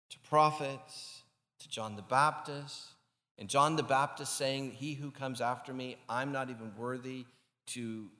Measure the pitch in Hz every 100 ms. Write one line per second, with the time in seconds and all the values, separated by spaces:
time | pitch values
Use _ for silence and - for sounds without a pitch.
0 | - - - 151 151 151 139 135 - -
1 | - - - _ _ - - 110 110 104
2 | 90 127 151 143 - 143 143 - - -
3 | _ _ _ - 101 139 151 156 127 131
4 | 143 - 143 - 135 135 135 113 147 139
5 | 143 127 135 120 120 127 - 131 127 123
6 | - 120 139 135 127 117 110 101 120 127
7 | 131 131 123 _ _ _ - 123 117 110
8 | 101 -